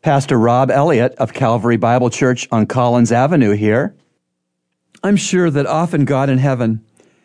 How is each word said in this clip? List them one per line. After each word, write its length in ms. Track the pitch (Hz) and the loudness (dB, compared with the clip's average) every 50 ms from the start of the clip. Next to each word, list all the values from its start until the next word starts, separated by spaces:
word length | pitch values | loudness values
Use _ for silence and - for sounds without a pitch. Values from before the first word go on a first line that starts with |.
Pastor 360 | - 160 139 139 139 - 143 | -2 0 0 0 0 0 0
Rob 340 | 117 110 117 120 127 135 127 | 2 2 2 2 2 0 0
Elliott 420 | 151 139 143 175 151 110 120 131 - | 0 0 2 2 2 2 0 -2 -2
of 180 | - 117 107 - | -4 -6 -6 -4
Calvary 440 | - 135 113 117 117 98 120 117 | -4 -2 0 0 0 0 0 0
Bible 320 | 107 120 113 120 127 123 117 | 0 0 0 0 0 0 -2
Church 380 | - - 139 127 127 117 - - | -2 0 0 0 0 -2 -4 -4
on 140 | 120 113 107 | -2 -2 -2
Collins 460 | - - 127 123 120 120 123 117 104 | 0 0 0 0 2 2 2 2 2
Avenue 400 | 117 120 131 151 180 151 120 101 | 2 0 0 0 2 2 2 2
here. 440 | 104 104 107 107 110 123 156 208 - _ _ _ _ _ _ _ _ _ _ _ _ _ _ _ _ _ _ _ _ - - | 0 0 0 0 0 0 -2 -4 -8 _ _ _ _ _ _ _ _ _ _ _ _ _ _ _ _ _ _ _ _ -8 -2
I'm 120 | 196 208 | 0 0
sure 340 | 196 - - - 185 175 170 | 0 0 0 0 0 0 0
that 160 | 131 143 139 | 0 -2 -2
often 380 | - 151 156 175 165 - 143 143 | -2 -2 -2 -2 -2 0 0 0
God 240 | 123 143 131 139 139 | 0 0 0 0 0
in 80 | 131 | 0
heaven 440 | 127 135 143 131 120 120 113 110 110 - _ _ _ _ _ _ _ _ | 0 0 0 0 -2 -2 -2 -4 -4 -8 _ _ _ _ _ _ _ _